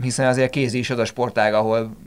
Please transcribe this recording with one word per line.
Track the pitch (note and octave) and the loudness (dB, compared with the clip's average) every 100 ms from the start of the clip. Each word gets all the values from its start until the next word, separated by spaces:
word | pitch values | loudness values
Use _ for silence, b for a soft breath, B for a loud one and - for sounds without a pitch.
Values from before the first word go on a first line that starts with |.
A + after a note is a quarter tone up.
hiszen | B2 A#2+ C3 | -4 0 0
azért | B2+ B2+ | 2 0
kézi | C#3 B2 A#2+ | 0 -2 -2
is | A#2+ | -4
az | A#2+ | -2
a | A2 | -2
sportág, | - A#2+ A2 G#2+ | -2 -2 2 2
ahol | G#2+ A2 A2+ A2+ G#2+ | 4 2 0 -2 -10